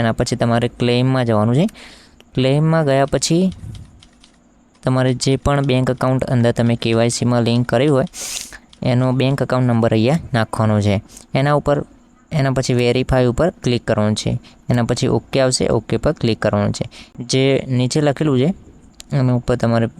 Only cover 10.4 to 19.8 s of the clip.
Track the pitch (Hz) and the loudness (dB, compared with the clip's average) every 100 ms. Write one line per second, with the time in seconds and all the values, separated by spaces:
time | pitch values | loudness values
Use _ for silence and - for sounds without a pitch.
10.4 | 110 - 110 107 101 92 - - - 131 | -2 -2 0 2 2 0 -4 -16 -6 -2
11.4 | 143 147 - 143 - - _ _ - 156 | 0 0 0 -2 -4 -14 _ _ -6 -2
12.4 | 135 131 131 123 120 123 131 131 123 117 | 0 0 0 2 2 0 0 2 2 2
13.4 | 165 - 131 120 - 107 107 107 120 120 | -2 -2 -4 -2 -2 0 0 -2 -4 -6
14.4 | - - - 123 117 120 123 120 - 135 | -8 -10 -2 0 0 -2 0 -2 -2 0
15.4 | 131 - - 117 - 113 147 - 117 107 | 0 0 0 -2 -2 -2 -2 -2 -2 -2
16.4 | 107 104 107 110 - - - - 120 131 | 0 0 0 -4 -8 -14 -20 -14 -4 0
17.4 | 135 135 135 123 127 156 147 135 156 127 | 2 0 0 -2 0 0 0 0 0 2
18.4 | 147 - - - - - - 143 127 123 | 0 -2 -10 -20 -20 -20 -6 -2 0 0
19.4 | 123 120 117 117 | -2 -2 0 0